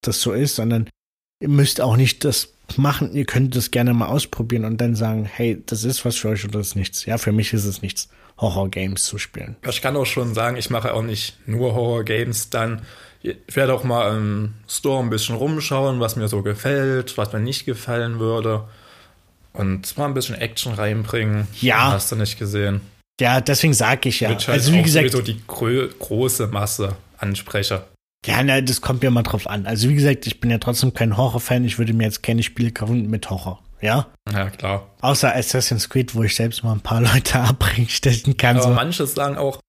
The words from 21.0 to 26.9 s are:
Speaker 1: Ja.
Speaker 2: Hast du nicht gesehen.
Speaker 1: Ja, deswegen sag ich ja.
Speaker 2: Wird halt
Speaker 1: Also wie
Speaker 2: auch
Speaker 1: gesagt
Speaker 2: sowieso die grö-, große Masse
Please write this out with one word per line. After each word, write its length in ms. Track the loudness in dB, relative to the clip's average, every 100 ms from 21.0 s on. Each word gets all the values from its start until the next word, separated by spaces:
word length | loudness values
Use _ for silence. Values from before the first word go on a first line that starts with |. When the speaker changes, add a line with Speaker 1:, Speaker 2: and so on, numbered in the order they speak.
| -2 0 0 0 -2 0
Speaker 1:
Ja. 300 | 2 6 6
Speaker 2:
Hast 200 | 4 0
du 40 | -2
nicht 220 | -2 -2
gesehen. 420 | -4 -2 0 -2 -6 _ _ 0
Speaker 1:
Ja, 200 | 4 4
deswegen 340 | 4 2 4
sag 320 | 4 2 2 0
ich 140 | 0
ja. 80 | 0
Speaker 2:
Wird 180 | 0 2
halt 40 | 2
Speaker 1:
Also 120 | 6
wie 60 | 6
Speaker 2:
auch 60 |
Speaker 1:
gesagt 260 | 6 6 4
Speaker 2:
sowieso 220 | 2 -2
die 80 | -6 -8
grö-, 400 | -4 0 0 -2 -6
große 480 | -4 0 0 0 -2
Masse 480 | -2 -2 -2 -4